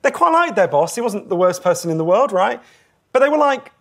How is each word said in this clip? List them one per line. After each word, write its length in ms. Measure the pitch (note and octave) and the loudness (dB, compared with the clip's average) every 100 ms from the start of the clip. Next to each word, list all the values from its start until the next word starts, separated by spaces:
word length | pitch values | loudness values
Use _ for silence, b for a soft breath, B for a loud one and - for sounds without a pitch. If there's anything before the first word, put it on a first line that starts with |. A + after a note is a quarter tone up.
They 80 | - | -4
quite 200 | - E4+ | 0 0
liked 240 | D#4+ E4+ G#3+ | 2 0 0
their 120 | F3+ | 0
boss. 260 | C#3+ E3 | 0 -2
He 80 | - | -4
wasn't 260 | A#3+ G3+ - | -6 -6 -6
the 80 | F3 | 0
worst 280 | F3+ F3+ | 0 0
person 260 | F3+ E3+ E3+ | -2 -2 -4
in 80 | D#3+ | -4
the 80 | D#3+ | 0
world, 260 | G3 C#4 | 2 2
right? 300 | F#3+ G#3 A#3+ b b b b _ | 0 -2 -4 b b b b _
But 80 | C4 | 2
they 100 | C#4 | 2
were 80 | D4+ | 2
like 340 | C#4+ C4+ - _ | 0 0 -8 _